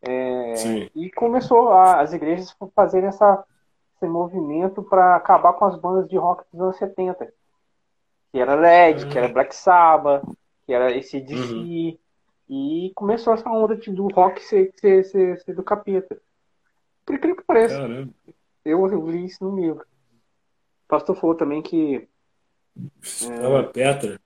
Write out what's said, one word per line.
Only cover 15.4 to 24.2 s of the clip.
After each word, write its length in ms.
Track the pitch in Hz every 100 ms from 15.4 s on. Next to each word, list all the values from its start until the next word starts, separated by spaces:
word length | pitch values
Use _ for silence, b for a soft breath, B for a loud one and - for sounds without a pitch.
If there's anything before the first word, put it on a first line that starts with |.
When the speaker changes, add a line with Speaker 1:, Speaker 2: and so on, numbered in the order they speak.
| - 180
Speaker 1:
do 80 |
capeta. 580 | 185 208 202 190 190 - _ _ _ _ _ _ _ _ -
Por 100 | 285
incrível 220 | 330 370
que 80 | -
pareça. 320 | 247 226 139
Speaker 2:
Caramba. 340 | 127 123 135 _ _ _ _ _ 151
Speaker 1:
Eu, 200 | 165 190
eu 180 | 196 160
li 140 | 170
isso 180 | 185 - 190
no 100 | 196
livro. 280 | 165 151
O 1040 | - _ _ _ _ _ _ _ _ _ _
pastor 260 | 151 - 185
falou 180 | 165 165
também 240 | 151 147
que, 440 | 156 165 151 127 - _ _ _ _ _ _ - - _
Speaker 2:
Estava 580 | - - 117 120 123 135
Speaker 1:
é. 40 |
Speaker 2:
Petra. 560 | 120 120 135 139 113 98